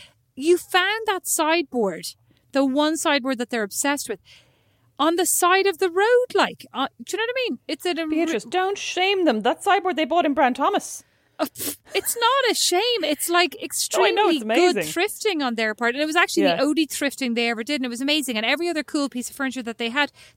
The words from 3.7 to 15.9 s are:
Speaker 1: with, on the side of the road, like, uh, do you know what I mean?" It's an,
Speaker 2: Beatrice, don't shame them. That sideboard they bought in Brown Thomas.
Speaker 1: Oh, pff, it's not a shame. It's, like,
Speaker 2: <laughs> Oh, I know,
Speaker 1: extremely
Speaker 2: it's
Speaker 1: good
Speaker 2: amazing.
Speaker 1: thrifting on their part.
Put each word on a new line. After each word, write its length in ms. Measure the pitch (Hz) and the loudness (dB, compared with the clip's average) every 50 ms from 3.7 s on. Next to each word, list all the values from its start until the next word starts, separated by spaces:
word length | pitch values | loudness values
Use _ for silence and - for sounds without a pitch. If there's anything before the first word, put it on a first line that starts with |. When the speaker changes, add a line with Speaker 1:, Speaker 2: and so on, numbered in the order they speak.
| - - - 285 285 285 - - | -4 -2 -2 0 -2 -2 -4 -6
Speaker 1:
with, 100 | 214 185 _ _ - - _ _ _ _ _ _ _ _ _ _ _ - | -10 -10 _ _ -20 -20 _ _ _ _ _ _ _ _ _ _ _ 0
on 160 | 277 311 339 | 0 2 2
the 100 | 339 359 | 2 0
side 420 | - - - - 349 370 381 392 392 | 0 0 2 2 4 4 4 4 2
of 100 | 370 - | 0 0
the 100 | 381 381 | 0 0
road, 360 | 330 359 403 440 494 494 494 - - | 2 2 2 4 4 4 2 2 2
like, 320 | 403 302 190 170 - - - - | 0 0 0 -2 -6 -16 -12 -6
uh, 140 | 226 269 269 - - 240 | -6 -6 -6 -6 -10 -12
do 100 | - - | -8 -6
you 40 | 359 | -4
know 40 | 440 | -2
what 120 | 453 494 | -2 -2
I 140 | 523 508 453 | -2 -2 -2
mean?" 80 | 285 226 _ - | -4 -6 _ -6
It's 180 | 320 - - | -8 -4 -4
an, 240 | 359 349 294 330 311 | -4 -2 -2 -2 -2
Speaker 2:
Beatrice, 360 | 311 311 339 320 320 214 - | 0 0 0 0 0 -2 -4
don't 340 | 240 - 359 370 381 403 392 | -2 -2 0 0 0 -2 -4
shame 460 | - - - - 359 381 403 381 359 | -6 -6 -4 0 0 2 2 4 4
them. 160 | 311 233 214 | 2 2 2
That 220 | 196 240 311 - - | 2 0 0 0 2
sideboard 320 | 403 359 403 339 370 349 | 2 2 2 2 0 0
they 100 | 247 311 | 0 0
bought 200 | 240 302 349 349 | 0 2 2 2
in 80 | 311 277 | 2 2
Brown 220 | 240 302 254 247 | 4 2 2 2
Thomas. 480 | - 269 370 403 - - - - - - _ _ _ _ _ _ - | 2 0 0 0 0 -2 -4 -10 -14 -16 _ _ _ _ _ _ -6
Speaker 1:
Oh, 60 | 320 | -6
pff, 320 | 254 - - - - - - _ - - | -6 -6 -6 -8 -8 -8 -10 _ -6 -4
it's 200 | - - - - | -4 -2 -2 -2
not 360 | 480 466 466 523 554 523 466 | 0 2 2 2 4 2 2
a 20 | 359 | 2
shame. 500 | - - - - 349 415 494 480 453 330 | 2 2 2 2 2 2 2 0 0 0
It's, 240 | 294 302 - - - | -2 -2 -2 -2 0
like, 280 | 339 349 359 349 - - | 2 2 2 2 -2 -6
Speaker 2:
<laughs> 380 | - 330 - - - - - | -12 -8 -6 -6 -4 -2 2
Oh, 80 | - - | 2 2
I 80 | 427 | 4
know, 180 | 359 381 415 381 | 4 4 2 2
Speaker 1:
extremely 60 | 330 | 2
Speaker 2:
it's 80 | 294 220 | 0 0
Speaker 1:
good 320 | 214 220 254 349 359 349 208 | 0 2 4 4 4 4 2
Speaker 2:
amazing. 60 | 165 156 - | -2 -2 -2
Speaker 1:
thrifting 500 | 339 359 415 - - - 427 381 311 285 | -2 -2 -2 -2 -4 -2 -2 -2 0 -2
on 120 | 254 240 | -2 -2
their 180 | 214 226 214 214 | -2 -2 -2 -2
part. 220 | - 240 233 | 0 -2 -2